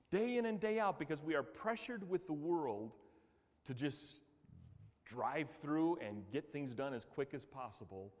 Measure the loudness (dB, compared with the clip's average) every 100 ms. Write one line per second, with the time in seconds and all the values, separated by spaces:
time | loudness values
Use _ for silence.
0 | _ 2 4 4 2 2 2 4 4 2
1 | 0 -2 2 2 2 -2 -2 0 -2 -6
2 | 0 0 0 -2 2 2 2 0 -4 -10
3 | -20 -20 -20 _ _ _ -8 0 0 0
4 | -6 -10 -20 _ -20 -20 -18 -20 -20 -20
5 | -10 -2 0 0 -2 -4 0 4 4 4
6 | 0 -4 -4 -4 -2 -4 -4 -2 -2 -2
7 | -4 -4 -2 -4 -10 -10 -10 -10 -12 -10
8 | -10 -14